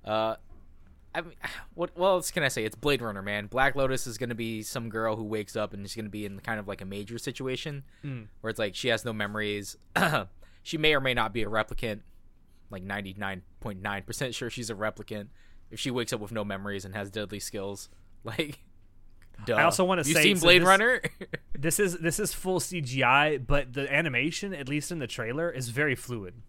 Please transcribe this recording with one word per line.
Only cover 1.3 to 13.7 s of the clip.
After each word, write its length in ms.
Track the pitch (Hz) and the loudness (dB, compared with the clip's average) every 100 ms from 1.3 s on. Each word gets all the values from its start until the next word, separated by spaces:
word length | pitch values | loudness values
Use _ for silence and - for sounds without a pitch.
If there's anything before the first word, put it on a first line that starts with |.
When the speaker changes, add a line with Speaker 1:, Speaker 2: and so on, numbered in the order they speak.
| - - | -10 -10
Speaker 1:
<sighs> 200 | - - | -10 -14
what, 220 | - 170 170 | -6 -6 2
what 120 | 185 | 4
else 220 | 185 - | 4 2
can 120 | - | 0
I 40 | 139 | 0
say? 160 | 123 | 0
It's 120 | 107 - | -4 -2
Blade 260 | 147 135 | 0 2
Runner, 200 | 113 98 | 0 -6
man. 240 | 98 104 104 | -4 -4 -2
Black 280 | 123 135 | 2 2
Lotus 320 | 139 135 131 - | 4 2 0 -2
is 100 | 107 | -6
gonna 160 | 120 117 | -6 -4
be 260 | 113 110 | -4 -6
some 260 | 107 127 113 | -6 -8 -4
girl 260 | 110 113 107 | -2 0 0
who 80 | |
wakes 320 | 107 110 104 113 | -2 -4 -2 -4
up 160 | 104 | -4
and 100 | 101 | -6
is 100 | 98 113 | -10 -8
gonna 120 | 107 | -8
be 140 | 107 104 | -6 -8
in 120 | 98 | -8
kind 200 | - 110 | -6 -6
of, 80 | 104 | -6
like, 120 | 98 | -8
a 40 | |
major 340 | 95 101 101 117 | -6 -8 -8 -8
situation 640 | - - 131 131 160 143 - - | -8 -6 -6 -4 -6 -10 -12 -14
Speaker 2:
Mm. 240 | 143 127 107 - | -10 -10 -12 -10
Speaker 1:
where 80 | 110 | -8
it's 80 | 110 | -2
like 140 | 104 90 | -4 0
she 120 | 123 | 0
has 160 | 113 | 0
no 80 | 120 | 0
memories. 640 | 107 101 107 104 104 98 - - - | -2 -2 -2 -2 -2 -4 -14 -4 0
<clears throat> 100 | 160 147 98 - - - | 2 2 -2 -12 -20 -18
She 160 | - 160 | -6 2
may 160 | 156 | 4
or 60 | 147 | 6
may 140 | 135 | 4
not 180 | 120 107 | 2 2
be 100 | 113 | 0
a 40 | 104 | 0
replicant. 520 | 110 107 - 117 104 - - - - - - - | 2 0 -2 -4 -6 -10 -20 -20 -20 -20 -20 -14
Like, 120 | 98 | -12
ninety-nine 580 | 95 101 95 98 98 95 - - | -6 -6 -6 -6 -6 -6 -10 -10
point 200 | 117 | -10